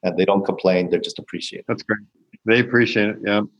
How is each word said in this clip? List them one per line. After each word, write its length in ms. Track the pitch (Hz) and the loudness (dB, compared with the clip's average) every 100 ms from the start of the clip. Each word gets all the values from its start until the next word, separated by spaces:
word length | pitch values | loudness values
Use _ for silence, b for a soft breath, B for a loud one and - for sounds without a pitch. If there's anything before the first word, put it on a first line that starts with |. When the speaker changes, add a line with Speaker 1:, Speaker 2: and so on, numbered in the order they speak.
Speaker 1:
and 140 | 92 87 | -2 2
they 60 | |
don't 200 | 95 98 | 2 2
complain. 440 | 95 92 95 92 90 | 0 0 2 2 2
They're 80 | 87 | -2
just 180 | 90 - | -2 -10
appreciated. 440 | - 85 - - - | -12 -12 -12 -14 -8
Speaker 2:
That's 140 | 117 | -8
great. 160 | - 107 - _ _ _ 113 | -4 -6 -6 _ _ _ 2
They 120 | 117 | 2
appreciate 500 | 123 123 117 113 104 | 4 2 2 2 0
it. 60 | 107 | -2
Yeah. 180 | 101 104 104 _ | -2 -2 -2 _